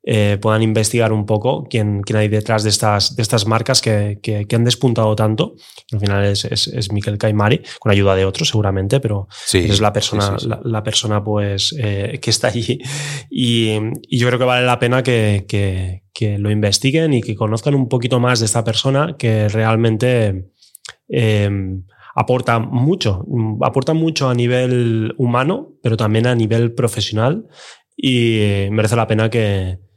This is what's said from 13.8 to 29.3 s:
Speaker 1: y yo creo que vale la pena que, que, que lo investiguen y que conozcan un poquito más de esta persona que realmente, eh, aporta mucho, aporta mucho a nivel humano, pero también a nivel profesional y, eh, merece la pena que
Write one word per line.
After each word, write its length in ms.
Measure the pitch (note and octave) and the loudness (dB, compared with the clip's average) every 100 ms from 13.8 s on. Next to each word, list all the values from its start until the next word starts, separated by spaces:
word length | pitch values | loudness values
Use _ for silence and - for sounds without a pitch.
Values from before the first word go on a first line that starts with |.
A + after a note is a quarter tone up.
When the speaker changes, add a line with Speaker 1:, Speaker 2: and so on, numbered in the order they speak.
| A2 C3+ - | -4 -8 -4
Speaker 1:
y 80 | B2 | 0
yo 80 | A#2+ | 2
creo 120 | B2 | 2
que 60 | B2+ | 2
vale 200 | B2 B2 | 2 2
la 140 | A#2+ | 2
pena 240 | A#2+ B2+ | 2 2
que, 420 | B2+ A#2+ G#2+ G2+ F#2+ | 2 2 2 0 -2
que, 560 | G#2 G2 F#2 F#2 F#2 _ - | -2 -2 -2 -4 -8 _ -4
que 240 | G#2+ G2+ | -2 -2
lo 100 | G#2 | -2
investiguen 640 | G#2+ G#2 G#2 C3+ D3+ D#3+ | 0 0 2 2 2 2
y 80 | B2+ | 0
que 140 | G#2+ G2+ | -2 -4
conozcan 400 | G#2+ A2 D3 C#3+ | -2 0 0 0
un 120 | B2 | 0
poquito 300 | C3 A#2+ B2+ | -2 0 0
más 200 | B2 A#2 | 2 2
de 80 | A2+ | 0
esta 160 | A#2+ | 0
persona 520 | A2+ G#2+ C3+ C#3 D3+ D3 | -2 -2 0 0 0 -2
que 280 | A2+ A2 G#2+ | 0 2 0
realmente, 1000 | A2 A2 A2+ A#2 A2 B2 B2 G#2+ F#2 F#2+ _ _ - - - _ | 0 2 2 2 2 2 2 0 -2 -8 _ _ -20 -20 -20 _
eh, 400 | C3+ A2+ G#2 G2+ G2+ F#2+ F#2+ F#2 _ - - | 0 2 2 0 -2 -4 -8 -10 _ -8 -4
aporta 420 | - B2 A#2+ A#2 | 0 0 2 0
mucho, 640 | A2+ B2 C#3 F#3+ A2 F#2 - B2 A2 A2 | 0 0 2 2 0 -2 -2 -2 -2 0
aporta 320 | B2+ C3+ C3 | 0 0 0
mucho 340 | D#3+ D#3+ D#3 C3+ | 0 0 0 0
a 40 | |
nivel 800 | A#2+ A#2+ B2 B2+ B2 A#2 A2+ A2 - | 2 2 2 2 2 2 0 -2 -2
humano, 540 | A#2+ B2 C#3 G#3+ - - | 0 2 0 -2 -6 -6
pero 140 | A#2+ A2 | -2 0
también 280 | G#2+ A2 A#2+ | 2 2 2
a 80 | |
nivel 400 | B2 A2 A2+ A#2 | 2 2 2 0
profesional 720 | A#2 A#2+ - G#2 G#2+ A#2+ G3 - - - - _ - | 0 -2 -2 -4 0 0 -2 -8 -20 -20 -20 _ -4
y, 440 | C3+ B2 A#2 A2 | 0 2 2 2
eh, 300 | G#2 G2+ G2 | 2 0 0
merece 240 | G#2+ G#2+ A#2+ | 0 2 0
la 100 | A2 | 0
pena 240 | G#2+ | 0
que 500 | A2 | 2